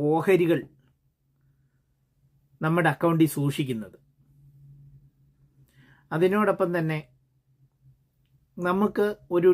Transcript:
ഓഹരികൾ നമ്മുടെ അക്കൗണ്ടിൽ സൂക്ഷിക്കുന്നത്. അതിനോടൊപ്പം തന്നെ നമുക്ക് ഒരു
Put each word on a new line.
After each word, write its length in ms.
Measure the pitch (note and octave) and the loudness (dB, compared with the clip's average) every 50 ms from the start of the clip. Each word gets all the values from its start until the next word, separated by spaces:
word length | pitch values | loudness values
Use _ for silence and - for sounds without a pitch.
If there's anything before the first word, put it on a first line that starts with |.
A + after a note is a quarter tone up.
| C#3+ D3 | 0 0
ഓഹരികൾ 480 | D#3 D#3+ D#3 G3 F#3+ E3 F3+ D#3+ E3+ C#3+ - - _ _ _ _ _ _ _ _ _ _ _ _ _ _ _ _ _ _ _ _ _ _ _ _ _ _ _ _ _ _ _ _ _ _ _ _ _ - D#3+ | 0 0 2 2 2 2 2 2 0 -2 -4 -8 _ _ _ _ _ _ _ _ _ _ _ _ _ _ _ _ _ _ _ _ _ _ _ _ _ _ _ _ _ _ _ _ _ _ _ _ _ -6 -4
നമ്മുടെ 260 | D#3+ D#3+ F3 E3+ E3 | -2 0 0 0 0
അക്കൗണ്ടിൽ 380 | C#3 - - E3+ E3 E3 D#3+ D3+ - | 0 0 0 0 2 2 2 0 0
സൂക്ഷിക്കുന്നത്. 640 | D3+ C#3 C#3+ C#3 - D#3 B2+ B2 A2 G#2+ F#2+ - - _ _ _ _ _ _ _ _ - - - - - - - - - - - - _ _ _ _ _ _ _ _ _ _ _ _ _ _ _ _ _ _ _ _ _ - D3 | -2 -4 -2 -2 -4 -4 -6 -6 -8 -10 -14 -18 -20 _ _ _ _ _ _ _ _ -20 -20 -20 -20 -20 -20 -20 -20 -20 -20 -20 -20 _ _ _ _ _ _ _ _ _ _ _ _ _ _ _ _ _ _ _ _ _ -8 -2
അതിനോടൊപ്പം 540 | D#3 F3 F#3 F#3+ G#3+ G#3+ G3 F#3+ F#3+ F#3+ E3+ F3 F3 | 0 0 2 2 2 0 0 0 0 0 -2 -2 -2
തന്നെ 220 | D#3+ D#3+ D#3 D3+ D3+ _ _ _ _ _ _ _ _ _ _ _ _ _ _ _ _ _ _ _ _ _ _ _ _ _ _ _ _ _ _ - F3 F3 | -2 -2 -4 -6 -8 _ _ _ _ _ _ _ _ _ _ _ _ _ _ _ _ _ _ _ _ _ _ _ _ _ _ _ _ _ _ -8 -4 -2
നമുക്ക് 400 | F3+ F#3+ G#3 G3+ G3 - G3+ G#3 G#3 - _ - F3 F3 | 0 0 0 0 0 0 -2 -2 -2 -6 _ -4 -2 2
ഒരു 140 | F3 F#3 | 4 4